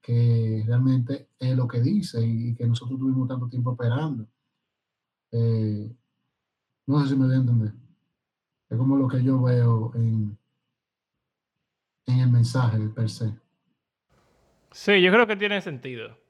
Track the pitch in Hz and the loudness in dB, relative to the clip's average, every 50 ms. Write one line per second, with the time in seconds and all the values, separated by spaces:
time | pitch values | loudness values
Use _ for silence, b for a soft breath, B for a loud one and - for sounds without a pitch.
0 | _ - 117 117 120 120 117 113 113 110 110 110 107 110 120 123 131 131 131 131 | _ 0 0 2 4 4 4 2 0 0 -2 -2 -2 0 0 2 2 2 2 2
1 | 120 120 139 - - _ _ _ 127 127 131 127 123 117 - 120 120 170 208 208 | 0 -2 -6 -10 -10 _ _ _ -2 0 0 0 -2 -2 0 0 0 2 2 0
2 | - - - 117 113 117 113 113 117 120 117 - 120 117 117 - - 123 135 131 | -2 -2 -4 -2 -2 0 -2 -2 -4 -4 -4 -2 0 0 0 -2 -2 -8 -6 -4
3 | 131 135 131 131 127 120 131 127 123 120 - 123 120 127 120 120 123 117 117 143 | -2 0 0 0 -2 -2 -4 -6 -6 -6 -4 -4 -2 -2 -2 -2 -2 -2 0 0
4 | 156 156 135 113 107 _ _ _ _ _ _ _ _ _ _ _ _ _ _ _ | -2 -4 -4 -8 -10 _ _ _ _ _ _ _ _ _ _ _ _ _ _ _
5 | _ _ _ _ _ _ - 117 117 117 113 110 110 107 104 104 107 113 120 _ | _ _ _ _ _ _ -4 -2 0 0 0 0 -2 -2 -4 -6 -8 -12 -14 _
6 | _ _ _ _ _ _ _ _ _ _ _ _ _ _ _ _ _ - 139 151 | _ _ _ _ _ _ _ _ _ _ _ _ _ _ _ _ _ 0 0 0
7 | 143 135 139 135 131 131 131 131 127 120 120 113 107 107 - - - _ _ _ | 2 2 0 2 2 2 2 2 2 2 2 2 0 -2 -6 -10 -20 _ _ _
8 | _ _ _ _ _ _ _ _ _ _ _ _ _ _ 113 117 127 135 139 139 | _ _ _ _ _ _ _ _ _ _ _ _ _ _ -4 -2 0 0 2 2
9 | 135 120 127 127 123 131 131 131 123 123 123 120 120 117 117 113 110 117 - 117 | 0 0 0 0 0 2 2 2 2 2 2 4 4 2 2 0 -2 -4 -4 -2
10 | 113 113 110 110 107 104 107 _ _ _ _ _ _ _ _ _ _ _ _ _ | -2 0 0 -2 -2 -4 -8 _ _ _ _ _ _ _ _ _ _ _ _ _
11 | _ _ _ _ _ _ _ _ _ _ _ _ _ _ _ _ _ _ _ _ | _ _ _ _ _ _ _ _ _ _ _ _ _ _ _ _ _ _ _ _
12 | _ - 127 127 131 127 120 120 117 120 - - 127 113 107 110 107 107 - - | _ 0 0 2 4 4 4 4 4 2 2 0 0 0 0 -2 -4 -4 -4 -4
13 | 113 107 - - 117 107 107 - _ _ _ _ _ _ _ _ _ _ _ _ | -4 -4 -4 -6 -6 -6 -6 -10 _ _ _ _ _ _ _ _ _ _ _ _
14 | _ _ _ _ _ _ _ _ _ _ _ _ _ _ _ - - - 208 196 | _ _ _ _ _ _ _ _ _ _ _ _ _ _ _ -6 0 4 4 6
15 | 180 185 190 233 240 214 214 196 208 208 208 196 - 185 147 123 127 135 127 117 | 6 6 6 4 4 2 0 -4 -2 -2 -2 -4 -6 -8 -12 -10 -12 -12 -12 -12
16 | 110 107 113 _ _ _ | -14 -16 -18 _ _ _